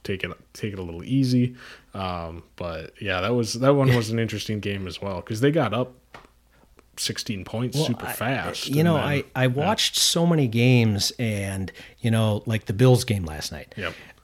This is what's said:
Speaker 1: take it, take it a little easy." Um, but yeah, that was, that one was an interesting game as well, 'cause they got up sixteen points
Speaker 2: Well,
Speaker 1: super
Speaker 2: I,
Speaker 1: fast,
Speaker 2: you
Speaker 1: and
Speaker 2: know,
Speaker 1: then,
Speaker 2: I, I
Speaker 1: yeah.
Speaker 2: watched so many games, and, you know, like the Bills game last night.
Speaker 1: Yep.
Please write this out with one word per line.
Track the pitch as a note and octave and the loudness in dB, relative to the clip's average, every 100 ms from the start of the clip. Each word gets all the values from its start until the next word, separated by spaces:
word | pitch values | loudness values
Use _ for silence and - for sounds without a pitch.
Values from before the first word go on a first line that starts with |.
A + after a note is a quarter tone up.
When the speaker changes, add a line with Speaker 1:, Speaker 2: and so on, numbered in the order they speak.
Speaker 1:
take | - F#2 | -8 -6
it, | F2 - _ | -6 -10 _
take | - G#2+ | -10 -8
it | G2 | -8
a | |
little | F2 E2+ | -10 -10
easy." | - C3+ C3 B2+ B2 B2+ - - _ | -2 0 2 2 0 -4 -18 -20 _
Um, | G2 F#2 F2 E2 E2+ - - | -8 -6 -6 -8 -12 -16 -10
but | F2 D#2+ D#2 - | -8 -8 -12 -10
yeah, | G2+ F#2 | -4 -2
that | G#2 | 0
was, | B2 A2 | 0 -2
that | A#2 C3 | 2 4
one | C#3+ C3 | 4 4
was | B2 G#2+ | 2 2
an | A2+ | -2
interesting | A2+ G#2+ - G#2+ | -2 -4 -4 -4
game | G2+ G2 F#2 | -4 -6 -8
as | E2+ | -8
well, | G2+ F2+ | -8 -8
'cause | - A2 | -8 0
they | C#3+ | 2
got | D#3+ A2+ | 2 0
up | A2 B2+ - _ - - _ _ _ _ _ _ - | -2 -4 -8 _ -20 -20 _ _ _ _ _ _ -8
sixteen | - G2+ - G2 | -6 -6 -6 -8
points | F#2 A2+ B2 C#3 | -6 -6 -2 -2
Speaker 2:
Well, | D#3 | -2
Speaker 1:
super | A#2+ - | -2 -6
Speaker 2:
I, | |
Speaker 1:
fast, | - A#2 C3 F2 - - | -4 -2 -2 -4 -6 -2
Speaker 2:
you | C#3+ | 2
Speaker 1:
and | |
Speaker 2:
know, | E3+ | 4
Speaker 1:
then, | D3+ | 4
Speaker 2:
I, | C#3 C#3+ - | 2 -2 -2
I | C3 | 0
Speaker 1:
yeah. | C3 | 2
Speaker 2:
watched | C3 F3 A3+ - - | 2 0 0 0 2
so | - E3+ E3+ | 2 4 4
many | E3 B2 | 4 4
games, | A#2 B2 B2 A2+ G2+ - - | 4 6 6 6 2 -2 -2
and, | A2+ G#2 G2 F#2+ F#2 - - - | -4 -4 -4 -4 -6 -10 -20 -4
you | A#2 | 0
know, | A2+ A2 G#2 - | 2 2 0 -2
like | A2 - | -4 -4
the | |
Bills | F#2+ B2+ B2 | 4 6 6
game | - G2+ | 4 -2
last | D#2+ D2+ - | -2 -8 -10
night. | D2+ - - | -12 -14 -8
Speaker 1:
Yep. | E2+ - - - | -8 -8 -18 -14